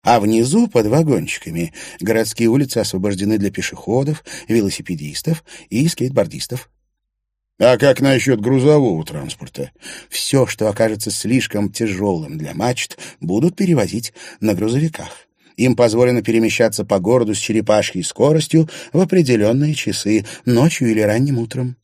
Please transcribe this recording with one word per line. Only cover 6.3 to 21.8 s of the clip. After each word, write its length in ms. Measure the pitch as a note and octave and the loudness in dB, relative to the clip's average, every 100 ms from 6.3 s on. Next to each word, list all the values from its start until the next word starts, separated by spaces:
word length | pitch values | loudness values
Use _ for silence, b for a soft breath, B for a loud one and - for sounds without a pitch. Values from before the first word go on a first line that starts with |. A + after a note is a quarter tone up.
| - - B2 - _ _ _ _ _ _ _ _ _ | -6 -10 -10 -12 _ _ _ _ _ _ _ _ _
А 200 | A#2+ A#2+ | 4 6
как 240 | C#3 - | 4 4
насчет 360 | C#3 C3 A#2+ A#2 | 2 2 2 0
грузового 640 | A2 C3 C3+ D3+ B2 D#2+ | 2 2 4 4 2 -2
транспорта? 680 | D#2 D2+ C2+ - C#2 - C#2 _ B B B | -6 -10 -12 -14 -14 -12 -12 _ B B B
Все, 360 | - - C3+ B2 | -8 0 0 0
что 220 | - G#2+ | 0 -2
окажется 420 | G#2 A2+ G#2+ A2 | 0 0 0 -6
слишком 640 | - G#2 E3 - G#2 G#2 | -6 0 0 0 -4 -4
тяжелым 640 | - A2+ F#2 G2+ F2 D2+ D#2 | -2 -4 0 0 -2 -4 -10
для 160 | D2+ | -10
мачт, 460 | D#2 A#2+ B2 - - B B | -4 -2 -2 -8 -12 B B
будут 380 | E2 G2+ E3 - | -4 0 0 0
перевозить 560 | F#3+ D3+ F#2 G#2 - B B B | 2 2 0 -4 -10 B B B
на 120 | G#2+ | -2
грузовиках. 760 | F2+ A2 B2+ D#3+ - - - _ _ b - | 0 0 0 -2 -4 -16 -18 _ _ b 0
Им 180 | B2 | 2
позволено 460 | B2 A#2+ A2+ B2 B2 | 4 4 4 4 2
перемещаться 640 | G#2+ A2+ A2+ - A2+ - | 2 2 2 2 0 0
по 140 | G2+ G2 | -2 0
городу 360 | F#2 B2 A2 | 2 2 2
с 40 | G#2 | -4
черепашьей 680 | - A2 G#2 G#2 - F#2 | -2 -2 2 2 2 -6
скоростью 640 | E2 - C3+ D#3 D3 D#3+ D#3+ B B | -8 0 2 2 2 2 0 B B
в 80 | D#3 | 0
определенные 720 | F#3 F#3 C3+ A#2 G#2 B2+ D3 | 2 2 2 2 2 2 0
часы, 540 | D3 - F#2+ G2+ G#2+ G2+ B | -2 -4 -4 0 -2 -2 B
ночью 460 | - A#2+ D#3+ - A#2+ | 0 4 4 2 0
или 100 | G#2+ | 2
ранним 380 | G#2 A2 C#3 B2 | 2 2 0 -2
утром. 380 | A2+ B2+ B2 B2 | -4 -6 -6 -8